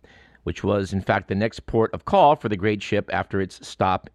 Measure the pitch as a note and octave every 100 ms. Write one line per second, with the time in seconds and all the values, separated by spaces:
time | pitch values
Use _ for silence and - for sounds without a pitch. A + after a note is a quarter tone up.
0 | _ - - _ - F2 F#2 G2+ G2 G2
1 | F#2 G2+ - G2 A2 - - A#2 A2+ -
2 | - G3+ D3+ D#3 A2+ G#2 G#2 G#2 - G2+
3 | - F#2 F#2+ G2 F#2+ - - - F#2+ F2+
4 | -